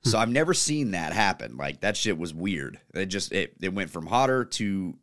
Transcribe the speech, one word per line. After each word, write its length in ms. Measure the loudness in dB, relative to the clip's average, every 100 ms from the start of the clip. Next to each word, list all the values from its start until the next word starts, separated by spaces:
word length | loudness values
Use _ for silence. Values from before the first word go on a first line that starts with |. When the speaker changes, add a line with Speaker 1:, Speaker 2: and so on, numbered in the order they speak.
Speaker 1:
So 140 | 2 2
Speaker 2:
Hmm. 40 |
Speaker 1:
I've 60 | 4
never 240 | 4 4
seen 360 | 2 2 2 0
that 200 | 0 -2
happen. 440 | 2 2 2 -6 -6
Like, 240 | -6 -2
that 160 | -2 0
shit 200 | 0 0
was 140 | -4
weird. 440 | -4 -4 -2 -6 -10 _
It 120 | -6 -4
just, 260 | -4 -2
it, 220 | -2 -2 _
it 120 | -4
went 160 | -2 -4
from 160 | -6 0
hotter 380 | 2 4 2 0
to 500 | -4 -2 -2 -4 -8